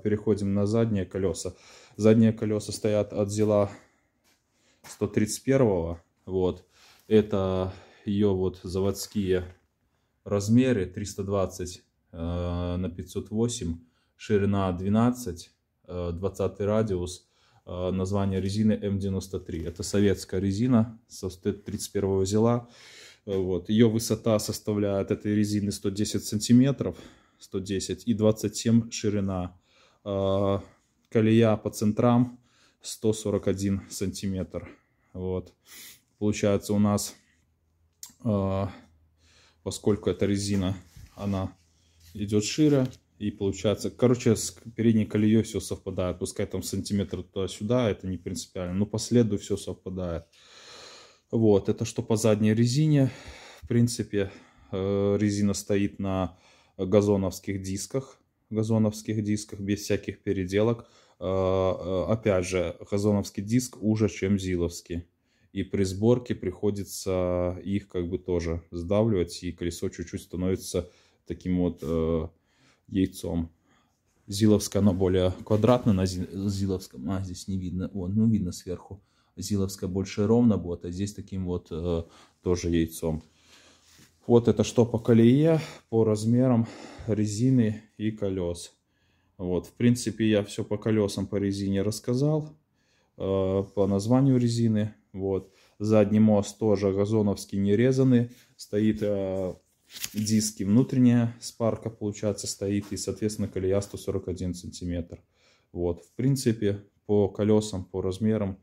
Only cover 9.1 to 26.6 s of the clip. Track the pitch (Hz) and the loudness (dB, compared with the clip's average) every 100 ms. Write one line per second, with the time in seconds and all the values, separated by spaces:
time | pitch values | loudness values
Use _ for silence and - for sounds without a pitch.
9.1 | 107 95 92 87 - _ _ _ _ _ | -4 0 0 -2 -14 _ _ _ _ _
10.1 | _ 98 101 101 120 131 110 90 - 101 | _ -4 -2 2 4 4 0 -2 -8 -10
11.1 | - 95 101 92 - 90 - _ _ _ | -8 -4 -2 -2 -4 -12 -12 _ _ _
12.1 | 82 85 87 87 87 87 90 92 87 85 | -10 -6 -4 -4 -4 -4 -4 -6 -8 -10
13.1 | 101 - 107 120 113 85 82 - _ _ | -10 -6 -2 -2 -2 -6 -8 -12 _ _
14.1 | _ - 104 101 101 95 87 95 107 120 | _ 0 2 2 2 0 -2 0 2 2
15.1 | 123 95 85 - _ _ _ - 90 87 | 0 -6 -12 -16 _ _ _ -12 -8 -6
16.1 | 85 95 - 95 - 101 107 113 90 87 | -4 -4 -2 -4 -2 -2 0 0 -2 -6
17.1 | - _ _ _ _ - 90 90 95 95 | -10 _ _ _ _ -12 -6 -4 -2 -2
18.1 | 101 98 95 95 104 107 104 101 98 98 | 0 0 -2 -2 0 2 0 -2 -2 -2
19.1 | 95 - 92 - 87 85 - 95 101 101 | -4 -6 -10 -8 -8 -8 -8 -2 2 4
20.1 | 92 - 95 98 98 127 120 110 - _ | 2 -2 -4 -2 0 2 2 2 -4 _
21.1 | - 92 - 104 95 - 98 - 101 95 | -12 -12 -6 -6 -6 -8 -10 -6 -4 -2
22.1 | 95 95 107 113 120 120 - - - - | 0 0 2 2 2 -4 -16 -20 -20 -20
23.1 | - - 95 92 90 90 110 117 110 - | -18 -6 -4 -2 -4 0 4 4 4 -2
24.1 | 113 117 107 - 104 - 104 101 98 92 | -2 0 0 0 -6 -4 0 0 0 0
25.1 | 101 104 104 104 104 101 98 104 98 107 | -2 0 0 0 0 -2 -4 -4 -2 -2
26.1 | 101 - 104 - 123 | -4 -4 -4 4 6